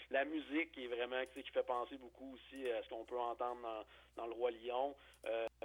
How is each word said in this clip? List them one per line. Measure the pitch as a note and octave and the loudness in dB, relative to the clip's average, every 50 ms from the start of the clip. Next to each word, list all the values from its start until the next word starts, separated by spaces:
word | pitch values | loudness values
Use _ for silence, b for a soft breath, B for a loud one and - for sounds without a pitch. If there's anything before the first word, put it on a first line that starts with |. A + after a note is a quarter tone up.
| B B | B B
La | C3 C3+ C#3 | 4 4 4
musique | D3 D#3+ D#3 C3+ B2+ C#3 D#3+ D#3+ D#3+ | 4 2 -2 -2 2 2 2 2 0
qui | - C#3 B2 | -2 -6 -4
est | |
vraiment, | A#2+ A#2+ A#2 B2 B2 B2+ B2+ C3 - | -2 0 0 0 2 2 0 0 0
tu | - | -4
sais, | C#3 C3 | -8 -8
qui | - | 0
fait | - C3 B2 | 2 2 2
penser | - B2 B2 A#2+ - C#3+ | 4 2 2 2 0 -4
beaucoup | C3 B2+ A#2 - - C3 C3+ C3 | -10 -10 -14 -12 -12 -12 -10 -10
aussi | A#2 - - C3+ C3+ C3+ B2 | -12 -14 -12 -8 -2 0 2
à | A2+ G#2+ - | 2 0 0
ce | - | -2
qu'on | B2+ A2+ A2+ | -6 -6 -6
peut | - B2 A#2+ | -2 -2 0
entendre | A#2+ A#2 A2+ A#2 B2 B2 A#2+ A#2+ | 0 0 0 0 0 -2 -2 -2
dans, | A#2+ A2+ A2+ G#2+ G#2+ b b b b b b - A#2 | -4 -4 -4 -4 -6 b b b b b b -6 -4
dans | |
le | A#2 A2+ | -4 0
roi | A#2 A#2+ B2 | 2 2 2
lion. | A#2 A2+ A2+ B2 A#2+ B2+ C3+ C#3+ C#3 b b b b b - | 2 0 -4 -2 2 2 2 2 0 b b b b b -2
Euh, | A#2 A2+ A2+ A2+ A2 - - | 0 2 2 2 0 -2 -6